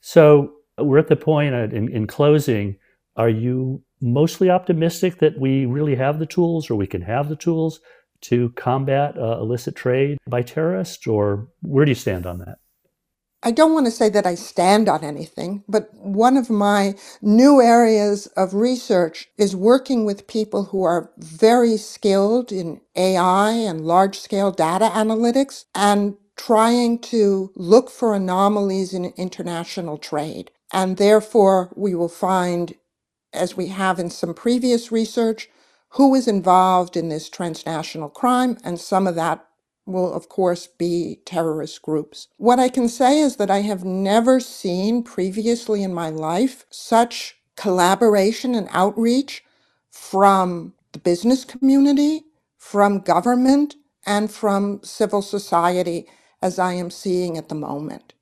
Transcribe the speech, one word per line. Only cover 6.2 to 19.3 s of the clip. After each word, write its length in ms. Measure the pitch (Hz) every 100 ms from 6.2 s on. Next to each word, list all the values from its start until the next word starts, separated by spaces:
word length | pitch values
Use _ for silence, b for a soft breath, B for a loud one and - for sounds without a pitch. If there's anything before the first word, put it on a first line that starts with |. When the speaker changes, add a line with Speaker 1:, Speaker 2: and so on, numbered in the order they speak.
| 160
Speaker 1:
tools 440 | - 170 170 147
or 40 |
we 120 | 110 98
can 160 | 95
have 280 | 87 117 147
the 60 | 156
tools 440 | 175 160 160 156 b b b _
to 300 | - 120 120
combat, 680 | 120 - 131 135 135 143 -
uh, 200 | 117 113
illicit 340 | 110 120 -
trade 420 | - 127 127 139 143 -
by 140 | 123
terrorists, 680 | 120 - 160 185 180 - -
or 400 | 107 104 101 113 _
where 220 | 170 139
do 60 | 147
you 40 | 123
stand 280 | - 92
on 140 | 90 87
that? 200 | 90 - _ _ _ _ _ _ _ _
Speaker 2:
I 80 | 233
don't 220 | 233 320
want 140 | 320 254
to 40 |
say 180 | 226 220
that 180 | 208 190
I 80 | 175
stand 520 | - - 180 208 214
on 140 | 156
anything, 640 | 151 143 156 - 170 202 202
but 260 | 214 208
one 420 | _ 190 196 233 269
of 120 | 240
my 460 | 214 202 202 196 196 B B
new 400 | 208 220 262 285
areas 680 | 233 233 233 220 208 202 - -
of 180 | 190
research 720 | 196 233 247 - 190 170 - -